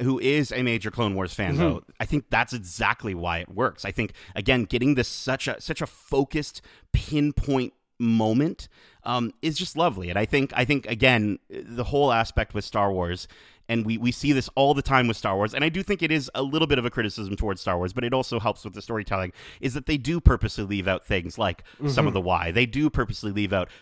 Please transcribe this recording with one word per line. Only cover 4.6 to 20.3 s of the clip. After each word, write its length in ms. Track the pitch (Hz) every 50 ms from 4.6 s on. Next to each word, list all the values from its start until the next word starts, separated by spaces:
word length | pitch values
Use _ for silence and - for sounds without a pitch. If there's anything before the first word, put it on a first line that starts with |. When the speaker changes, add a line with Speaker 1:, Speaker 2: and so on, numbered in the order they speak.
| 110
Speaker 1:
getting 320 | - - 117 123 139 147
this 120 | 123 117 -
such 400 | - - - 131 131 135 - 139
a, 100 | 113 - -
such 180 | - 160 -
a 60 | 160
focused 720 | - - - - - - 135 143 - - 151 147 - - - - - - - _ _ -
pinpoint 800 | - - - 156 147 143 147 139 - - 143 139 131 123 - - _ _ _ _ -
moment, 680 | 120 113 113 113 110 110 110 127 147 170 196 - - - _ - - - _ _ -
um, 280 | 113 123 123 120 113 - _
is 160 | - 160 151
just 200 | 131 190 - - 156
lovely. 320 | 170 175 110 95 87 87
And 80 | 87 98
I 80 | 110
think, 260 | - - 139 135 - -
I 120 | - 127
think, 200 | 117 147 135 -
again, 520 | - 117 107 131 131 127 113 104 104 98 - - -
the 360 | - - - 95 117 117 120
whole 280 | - 143 139 143 135 117
aspect 400 | 113 113 - - 117 107 - -
with 120 | 104 -
Star 280 | - - 107 101 98 98
Wars, 360 | 92 90 87 90 87 - - - - - - - _ _ -
and 180 | 117 117 110
we, 100 | 110 113
we 140 | 110 117 123
see 220 | 117 - - 143 147
this 160 | 131 - - -
all 180 | 131 139 139 147
the 80 | 139 131
time 240 | - 135 131 123
with 100 | 117 110
Star 200 | - - 107 95
Wars, 180 | 95 104 110 120
and 100 | 131 147
I 40 | 165
do 160 | 156 190 190
think 180 | - 202 - 170
it 80 | 151
is 180 | 160 156 131 - -
a 80 | 127 135
little 240 | 139 143 156 160
bit 120 | 143 143 127
of 40 | 117
a 60 | 120
criticism 460 | - - 113 104 - - 104 95 101
towards 240 | 95 110 104 95 90
Star 160 | - 101 90
Wars, 160 | 87 90 90 98
but 100 | 127 120
it 100 | 117 135
also 280 | 131 127 - 120 113
helps 240 | 104 113 104 - -
with 100 | 107 92
the 80 | 104 98
storytelling, 500 | - 117 110 101 - 101 95 92 90 - - - - - -
is 140 | - 135 117
that 120 | 147 131
they 100 | - 156
do 240 | 143 117 139 170 170
purposely 440 | - -